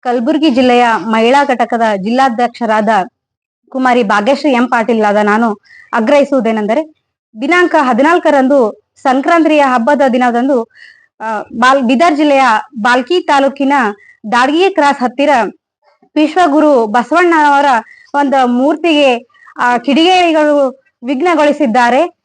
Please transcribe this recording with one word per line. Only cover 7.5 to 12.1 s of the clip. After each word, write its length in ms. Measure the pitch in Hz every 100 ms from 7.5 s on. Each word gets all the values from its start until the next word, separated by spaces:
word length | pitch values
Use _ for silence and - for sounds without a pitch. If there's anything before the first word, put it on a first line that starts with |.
| 349 349 320
ಹದಿನಾಲ್ಕರಂದು 1080 | 262 226 285 349 330 285 262 285 220 - _ _
ಸಂಕ್ರಾಂತಿಯ 580 | 277 254 285 339 302 302
ಹಬ್ಬದ 420 | 277 247 226 285 277
ದಿನದಂದು, 500 | 240 247 233 262 269 226 _ - _ _ _
ಆ, 220 | 220 214 -
ಬಾಲ್-, 280 | 233 247 277
ಬೀದರ್ 340 | 233 254 339